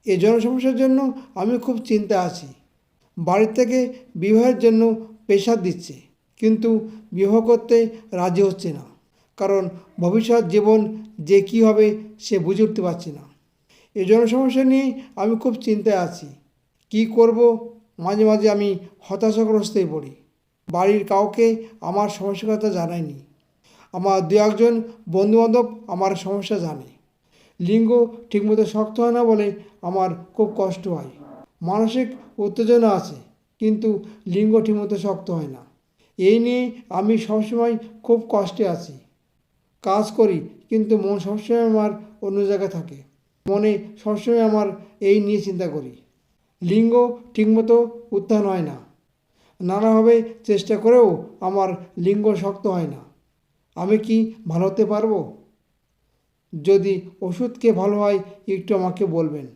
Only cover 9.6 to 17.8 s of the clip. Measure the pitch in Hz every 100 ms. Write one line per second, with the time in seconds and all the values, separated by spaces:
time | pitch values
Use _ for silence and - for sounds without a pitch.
9.6 | 180 175 - - 175 220 226 233 180 202
10.6 | 208 220 214 - - - 151 196 196 226
11.6 | 220 214 214 214 - - - 196 165 202
12.6 | 214 214 180 165 165 143 - _ _ _
13.6 | _ _ _ 208 185 220 226 254 262 254
14.6 | 262 262 269 - - - 208 226 254 220
15.6 | - 208 208 196 170 - 143 135 _ _
16.6 | _ _ _ 214 226 220 233 226 240 226
17.6 | - -